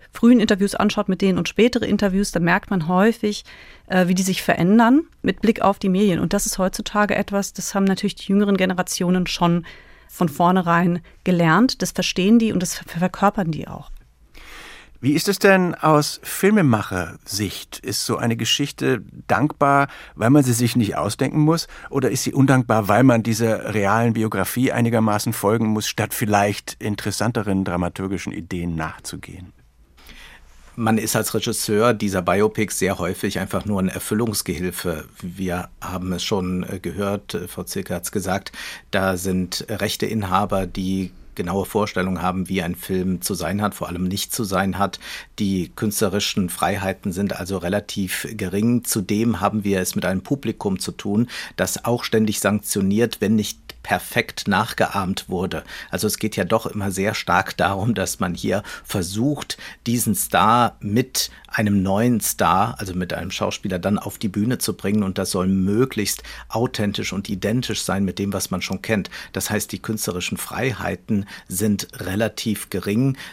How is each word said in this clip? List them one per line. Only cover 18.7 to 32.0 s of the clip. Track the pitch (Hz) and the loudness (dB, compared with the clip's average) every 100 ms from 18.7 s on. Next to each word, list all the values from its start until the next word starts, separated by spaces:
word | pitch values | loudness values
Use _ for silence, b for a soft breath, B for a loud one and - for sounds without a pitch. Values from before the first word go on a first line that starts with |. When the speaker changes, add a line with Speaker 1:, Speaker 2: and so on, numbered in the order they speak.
| - 131 127 101 - - | -2 -2 -2 -4 -12 -2
Speaker 2:
dankbar, | 95 147 - 143 139 139 B B | 0 0 2 4 4 2 B B
weil | - 110 | 0 6
man | 147 | 6
sie | 131 | 6
sich | 117 120 127 | 4 2 2
nicht | 101 - | 0 0
ausdenken | 85 - 131 - | -2 -2 0 2
muss? | 151 165 - B B | 4 2 -2 B B
Oder | 135 127 | -2 0
ist | - | 0
sie | - | 0
undankbar, | - 135 131 117 110 101 | 4 6 6 4 2 4
weil | 107 | 6
man | 131 117 | 8 6
dieser | 110 107 113 107 - | 4 0 0 0 -2
realen | 104 98 110 117 | 0 2 4 2
Biografie | 110 110 101 92 - 127 | 2 0 0 0 0 2
einigermaßen | - 117 113 110 104 - | 2 2 4 2 2 0
folgen | 113 104 113 110 | 0 2 2 2
muss, | 107 - | 0 -2
statt | - 107 | -4 -4
vielleicht | - 107 104 101 101 - - | -2 2 4 2 0 -8 -8
interessanteren | 113 104 - - 107 120 101 95 95 | -6 -4 -4 -2 -2 0 0 0 0
dramaturgischen | 87 87 - 95 95 - | -2 -2 -4 -6 -6 -6
Ideen | 92 85 90 87 82 | -10 -8 -6 -4 -4
nachzugehen? | 85 - - - - 87 87 - _ _ _ - b b b b b b b | -6 -10 -14 -14 -14 -16 -18 -20 _ _ _ -20 b b b b b b b
Speaker 3:
Man | - 113 113 | -4 0 2
ist | 107 117 | 2 0
als | 107 | 0
Regisseur | 113 120 107 - 104 120 | -2 -2 -2 0 4 4
dieser | 107 | 4